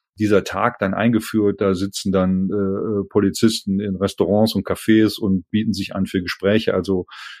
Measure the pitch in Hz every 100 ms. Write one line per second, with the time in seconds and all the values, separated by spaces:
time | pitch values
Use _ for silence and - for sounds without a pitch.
0 | _ - 107 101 - 95 117 - 98 95
1 | 113 110 - 110 101 98 98 92 98 -
2 | 98 95 92 92 95 101 98 98 113 104
3 | 95 107 98 - 113 110 - 98 104 92
4 | 98 - 87 104 110 98 - 92 - 110
5 | 107 - 107 95 - 107 110 95 95 98
6 | 95 98 87 - 98 107 110 95 87 92
7 | 87 - - -